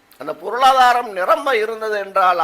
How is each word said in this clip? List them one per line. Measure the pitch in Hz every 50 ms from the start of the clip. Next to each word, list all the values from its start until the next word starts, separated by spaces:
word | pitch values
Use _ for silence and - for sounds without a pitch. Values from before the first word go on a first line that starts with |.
| _ _ _ -
அந்த | 135 151 156 151
பொருளாதாரம் | 165 202 220 247 269 262 269 262 254 247 240 240 240 220 196 180
நிரம்ப | 185 233 320 285 277 269 254 214 214
இருந்தது | 220 226 220 220 220 214 208 196
என்றால் | 196 190 196 185 185 180 170